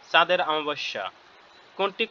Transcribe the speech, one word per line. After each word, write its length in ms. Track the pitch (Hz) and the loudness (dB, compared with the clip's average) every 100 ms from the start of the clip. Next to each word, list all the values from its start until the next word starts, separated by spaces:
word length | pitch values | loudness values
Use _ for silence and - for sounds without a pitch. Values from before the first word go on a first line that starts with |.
| - | 2
চাঁদের 300 | 165 170 180 | 4 4 2
অমাবস্যা। 720 | 156 156 147 143 - 113 95 - - - - - - - | 0 -2 -4 -6 -8 -8 -10 -12 -20 -20 -20 -20 -18 -4
কোনটি 320 | 196 190 226 | -4 -2 -6